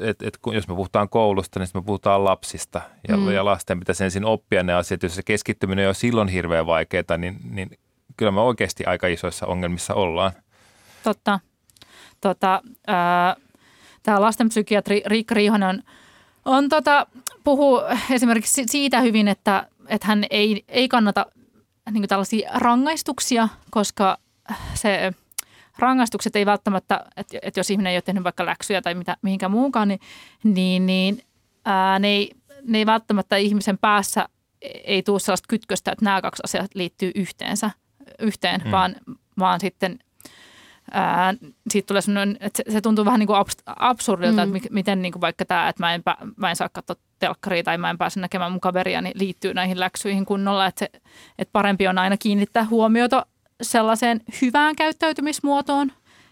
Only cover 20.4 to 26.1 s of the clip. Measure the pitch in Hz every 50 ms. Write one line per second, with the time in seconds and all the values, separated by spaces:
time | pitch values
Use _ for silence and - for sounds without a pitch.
20.4 | 208 214 214 196 - - - 247 254 254 262 240 220 202 196 208 196 - _ _
21.4 | _ _ _ _ _ _ _ _ _ 220 214 220 196 196 202 196 190 - - 220
22.4 | - - - 240 226 240 240 247 269 302 320 311 - - 269 - - - 254 226
23.4 | 226 214 - - _ - - 226 202 - - - 202 190 - - _ _ _ _
24.4 | _ - 220 - - - - - - 214 196 180 180 190 185 - _ _ _ -
25.4 | - _ _ - - _ _ - 240 254 262 262 247 220